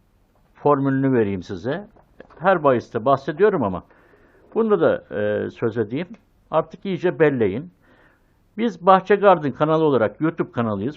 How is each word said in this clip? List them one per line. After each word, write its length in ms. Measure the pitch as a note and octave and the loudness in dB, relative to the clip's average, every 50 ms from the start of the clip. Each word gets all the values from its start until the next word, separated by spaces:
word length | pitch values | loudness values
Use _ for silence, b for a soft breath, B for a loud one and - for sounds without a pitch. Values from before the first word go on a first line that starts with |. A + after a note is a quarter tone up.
| _ _ _ _ _ _ _ _ _ _ _ | _ _ _ _ _ _ _ _ _ _ _
formülünü 580 | _ - D3 D3 C#3 C#3 C3+ C3+ C3+ C3+ C3+ C3 | _ 0 0 2 2 2 -2 -2 0 0 0 2
vereyim 300 | A#2+ A2 G2 G2 F#2+ E2+ | 2 0 0 -2 -6 -8
size. 460 | - G#2 F2 F2+ A#2+ D3 F#3 G#3 - _ _ _ _ _ _ - _ - - | -10 -12 -10 -6 -6 -6 -6 -8 -14 _ _ _ _ _ _ -20 _ -14 -4
Her 260 | D3 F#3 F#3+ F3 D3 | 0 0 0 2 2
bahiste 400 | C#3 B2+ A#2 - - - A#2 G#2+ | 2 2 2 -2 -6 -8 -4 0
bahsediyorum 580 | C3+ C#3 C3 - - D#3 D3+ G3 G#3+ F#3 E3+ A#2+ | 0 0 0 -2 -6 -2 0 0 2 2 0 -2
ama 220 | G2 F#2 E2 - b b b b b b b b b b b b _ - | -2 -4 -6 -10 b b b b b b b b b b b b _ -4
bunda 260 | - A3+ A3 G#3 F3 | -4 0 0 0 2
da, 360 | D#3+ B2 G2 - - - - | 2 2 0 0 -4 -8 -8
e, 340 | G2 G#2 G#2 G#2 G#2 G2+ G#2 | -6 -4 -2 -2 -4 -4 -6
söz 280 | G2+ - - A2+ G#2 A#2+ | -8 -6 -6 -4 -2 -4
edeyim. 300 | A2 G2+ A#2 C#3+ F#3 - A#3 - _ _ _ _ _ - | -6 -4 -6 -8 -10 -10 -14 -20 _ _ _ _ _ -4
Artık 360 | - D#3+ D#3+ - - - - | -4 -4 -4 -4 -8 -12 -8
iyice 320 | G3 F#3 D#3 C#3+ F3+ D3 C3+ | -8 -6 -2 -2 -2 0 2
belleyin. 540 | D#3+ D3+ C#3 B2 A2+ F#2+ F#2 A#2+ D#3+ F3+ _ _ b b b b b b b b b b b b b _ - G#3 | 2 2 2 2 0 0 -2 -4 -8 -12 _ _ b b b b b b b b b b b b b _ -8 -4
Biz 280 | A3+ A#3+ F3+ E3+ F3 | -4 -4 -4 -2 2
Bahçe 300 | F#3+ F#3+ F#3+ F#3 - G#3 | 4 4 4 4 2 2
Garden 360 | F#3+ G3 G3+ F#3 E3+ D3+ C#3 A#2 | 4 6 4 4 4 2 -4 -2
kanalı 320 | - D3+ D#3 D#3+ D#3+ D#3+ | -2 0 0 2 2 2
olarak 360 | D3+ C#3 A#2 A2 G#2 - - | 2 2 2 2 0 -2 -2
YouTube 320 | D3+ D#3+ D#3+ - C#3 - - | -4 -4 -2 -4 -6 -6 -4
kanalıyız. 440 | B2 A#2 A2+ G#2+ G2 G2 C3+ D3+ | -4 -2 -2 -2 -4 -4 -6 -6